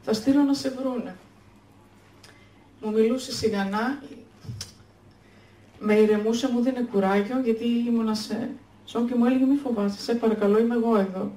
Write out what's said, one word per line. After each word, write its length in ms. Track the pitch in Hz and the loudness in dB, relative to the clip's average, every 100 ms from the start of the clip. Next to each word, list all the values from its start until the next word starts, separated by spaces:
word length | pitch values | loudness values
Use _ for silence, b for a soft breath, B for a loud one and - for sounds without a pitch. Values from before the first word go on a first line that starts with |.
Θα 100 | - | -2
στείλω 300 | 220 269 277 | -2 2 4
να 120 | 277 | 4
σε 140 | 277 262 | 2 -2
βρούνε.» 480 | 254 262 247 185 185 - - - _ _ - - - B B B B B B B - | -4 -6 -6 -8 -14 -20 -20 -20 _ _ -20 -20 -20 B B B B B B B -10
Μου 100 | 214 | -2
μιλούσε 400 | 214 226 262 - | 2 2 2 -4
σιγανά, 680 | 233 220 202 196 208 240 285 - - - - - - - - - _ - _ b b b b b - | -4 -2 -2 -2 -2 -2 -4 -12 -18 -20 -20 -14 -14 -14 -20 -20 _ -20 _ b b b b b -8
με 160 | 214 | 2
ηρεμούσε, 540 | 214 214 208 220 233 262 | 4 6 4 0 -2 0
μου 120 | 240 | 0
δίνε 280 | 240 254 240 | 0 -2 -2
κουράγιο, 480 | 202 190 202 202 254 | 0 2 0 0 -2
γιατί 200 | 247 220 | 0 0
ήμουνα 500 | 233 233 240 233 220 | 0 0 0 0 0
σε 360 | 214 - 214 - - - - - | -4 -4 -6 -6 -10 -18 -20 -8
σοκ 220 | 233 240 | -4 0
και 60 | |
μου 100 | 240 | 2
έλεγε, 200 | 240 262 | 2 4
«Μη 120 | 262 285 | 2 2
φοβάσαι, 440 | 262 220 202 196 | 0 -2 -2 -4
σε 140 | - | -2
παρακαλώ, 440 | 233 220 202 202 214 | 0 2 2 2 4
είμαι 160 | 233 | 2
εγώ 220 | 240 226 220 | 2 2 2
εδώ.» 360 | 190 185 208 | 0 -4 -8